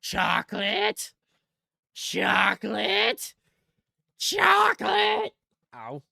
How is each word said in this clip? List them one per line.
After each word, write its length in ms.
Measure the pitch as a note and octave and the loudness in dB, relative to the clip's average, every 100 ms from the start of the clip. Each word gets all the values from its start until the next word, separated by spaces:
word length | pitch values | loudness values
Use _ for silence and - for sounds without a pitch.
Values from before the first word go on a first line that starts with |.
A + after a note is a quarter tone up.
Chocolate? 1120 | - G3 F3+ F3 F3 G3+ G3+ A3+ G#4 - - _ _ _ _ _ _ _ _ | -6 -2 2 0 -2 -4 -2 0 -2 -2 -10 _ _ _ _ _ _ _ _
Chocolate? 1400 | - - - - G3 F#3+ G3+ G#3+ G#3+ G#3 F#3+ - - - - _ _ _ _ _ _ _ _ | -12 -8 -2 0 2 2 0 -4 -4 -2 0 0 -2 -8 -16 _ _ _ _ _ _ _ _
Chocolate? 1160 | - G4+ - G4 G#4 - G#4+ G4 G#4 G#4+ G#4+ _ _ _ _ | -6 2 4 6 4 2 0 0 0 0 -4 _ _ _ _
Ow. 280 | - A2+ C#3+ - | -18 -12 -14 -14